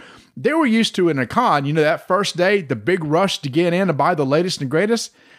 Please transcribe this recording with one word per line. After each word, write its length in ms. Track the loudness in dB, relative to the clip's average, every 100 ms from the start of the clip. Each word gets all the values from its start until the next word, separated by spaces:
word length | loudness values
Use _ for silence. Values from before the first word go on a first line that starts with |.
| -6 -20 -20 -4
they 160 | -2
were 140 | 0 2
used 280 | 2 0 0
to 120 | 0
in 100 | 0
a 80 | -2
con, 380 | 0 2 2
you 80 | 0
know, 100 | 0
that 240 | 2 0 0
first 300 | -2 -2 0
day, 260 | 2 0
the 140 | -2 -4
big 280 | -2 -2
rush 340 | 0 0 0 -2
to 80 | -4
get 240 | 0 0
in 160 | 0 0
and 100 | 0
buy 160 | 0
the 120 | 0 0
latest 340 | 0 0 -4
and 100 | -4
greatest. 420 | -2 0 -2 -6 _ _